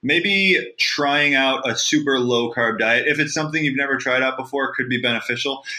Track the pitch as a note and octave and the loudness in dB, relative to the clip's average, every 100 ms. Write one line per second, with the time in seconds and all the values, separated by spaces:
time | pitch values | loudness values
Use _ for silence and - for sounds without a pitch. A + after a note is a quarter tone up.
0 | C3 E3+ G3 G3 F#3+ E3+ - - - - | -2 0 2 2 4 2 0 -4 -2 0
1 | C#3+ C#3+ D3 C3+ C3+ C3 C3 A2 - D3+ | 0 2 2 2 2 0 -2 -2 0 0
2 | C#3+ C3 B2 B2 A#2 A#2+ A#2 G#2+ A2 A#2+ | 2 0 2 0 0 0 0 0 2 2
3 | D3 C#3+ D3 D#3 D#3 D#3+ D3 C3 C#3 C3 | 2 0 0 -2 -2 -2 0 0 -2 -2
4 | C3 B2+ C3 C3 B2+ C#3 C3+ - B2 B2 | 0 0 0 -2 -6 -4 -4 -4 -2 -2
5 | B2 A#2 - A#2+ C#3 C3+ - | 0 -2 -2 -4 -4 -6 -8